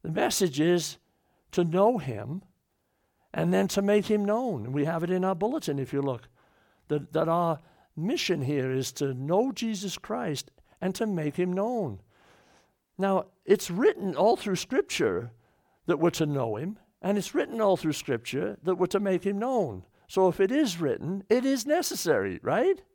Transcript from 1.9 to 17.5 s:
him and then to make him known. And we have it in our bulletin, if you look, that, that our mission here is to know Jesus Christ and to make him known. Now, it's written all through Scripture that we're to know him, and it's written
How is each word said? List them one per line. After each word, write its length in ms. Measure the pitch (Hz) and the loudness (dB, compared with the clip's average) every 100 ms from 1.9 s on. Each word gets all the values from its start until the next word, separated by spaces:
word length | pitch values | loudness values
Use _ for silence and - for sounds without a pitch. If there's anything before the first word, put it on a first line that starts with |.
| 240 | 2
him 440 | 131 107 113 180 - _ _ _ _ _ _ _ _ | -4 -8 -8 -10 -12 _ _ _ _ _ _ _ _
and 220 | - 165 | -2 2
then 140 | 190 196 | 2 2
to 140 | - | 0
make 240 | 202 208 196 | 2 2 4
him 180 | 214 | 0
known. 400 | 202 220 254 151 | 2 0 -2 -4
And 100 | 113 | -4
we 100 | 139 147 | -2 -2
have 180 | 170 | -2
it 60 | 170 | -2
in 140 | 185 | 0
our 120 | 185 180 | 0 0
bulletin, 420 | 208 302 - 139 | -2 -2 -4 -4
if 140 | 131 | -2
you 100 | 139 | -2
look, 260 | 139 120 - _ _ _ _ _ _ | -2 -6 -10 _ _ _ _ _ _
that, 240 | 151 - | -4 -2
that 160 | 160 160 | -2 2
our 320 | 170 170 151 _ _ _ - | 2 0 -2 _ _ _ -6
mission 460 | 180 339 - 156 | -2 -2 0 0
here 300 | 131 143 131 | 0 0 0
is 180 | 131 127 | -2 -4
to 200 | - 139 | -4 -4
know 380 | 127 139 185 262 | -4 0 2 0
Jesus 440 | 208 226 208 196 - | -2 -4 -4 -6 -10
Christ 540 | - 233 190 143 - _ _ _ | -8 -6 -4 -6 -10 _ _ _
and 120 | 185 185 | -6 -2
to 100 | 220 | -2
make 300 | 180 151 143 | -2 -2 -2
him 160 | 180 | -2
known. 480 | 180 214 240 160 95 _ _ _ _ _ _ _ _ _ - | 0 -2 -2 -4 -6 _ _ _ _ _ _ _ _ _ -2
Now, 280 | 196 190 - _ | 0 0 -2 _
it's 260 | - 208 - | 2 2 4
written 460 | 180 415 - 196 139 | 2 2 2 -4 2
all 200 | 202 - | 4 4
through 200 | 214 185 | 0 -2
Scripture 760 | - 262 - - 127 87 117 - _ _ _ _ - | 0 -2 0 0 2 0 -4 -14 _ _ _ _ -2
that 120 | 151 | 2
we're 120 | 170 | 2
to 160 | - 156 | 2 -2
know 300 | 143 117 107 | 0 -2 -4
him, 220 | 165 214 _ _ | -6 -10 _ _
and 160 | - 202 | 0 0
it's 180 | - | 0
written 260 | 294 - | -2 -2